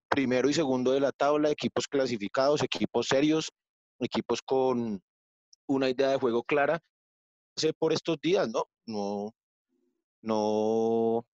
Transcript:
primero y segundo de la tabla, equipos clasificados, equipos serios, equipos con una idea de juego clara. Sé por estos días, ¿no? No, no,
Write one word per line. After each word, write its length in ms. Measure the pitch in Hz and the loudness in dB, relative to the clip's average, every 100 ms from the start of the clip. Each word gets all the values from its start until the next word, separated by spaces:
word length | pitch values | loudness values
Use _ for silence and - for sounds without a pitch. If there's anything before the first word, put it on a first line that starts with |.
| - | -4
primero 400 | - 131 127 127 | -2 0 2 2
y 40 | 147 | 0
segundo 360 | 147 127 127 | 0 0 2
de 80 | 135 | 2
la 120 | 139 | 0
tabla, 400 | - 143 151 151 | 0 0 2 0
equipos 360 | 151 117 - - | -2 -4 -4 -4
clasificados, 760 | 139 131 120 98 - 135 151 | -2 -2 -4 -4 0 2 2
equipos 420 | - - 107 120 117 | 0 -2 -2 -2 0
serios, 420 | 135 151 156 156 - _ _ _ - | 2 2 0 -2 -12 _ _ _ -8
equipos 420 | 123 113 - 117 | -6 -4 -4 -4
con 640 | - 135 131 123 117 98 - _ _ _ _ _ - | -2 0 2 0 -2 -6 -10 _ _ _ _ _ -4
una 200 | 135 131 | 0 0
idea 220 | 127 135 | 0 0
de 80 | 135 | 2
juego 240 | 131 117 | 0 0
clara. 380 | - 147 143 165 - _ _ _ _ _ _ - | 0 0 0 -2 -6 _ _ _ _ _ _ -4
Sé 180 | 156 | -4
por 200 | - 160 | 0 0
estos 260 | 151 - 165 | 0 -2 -2
días, 300 | 156 196 139 | 0 0 0
¿no? 140 | 123 - _ - | -2 -6 _ -8
No, 480 | 107 101 101 104 - _ _ _ _ _ _ _ _ | -4 -4 -4 -6 -12 _ _ _ _ _ _ _ _
no, 1040 | 110 110 107 107 107 113 113 113 113 113 - | -2 0 2 2 2 2 2 2 2 0 -4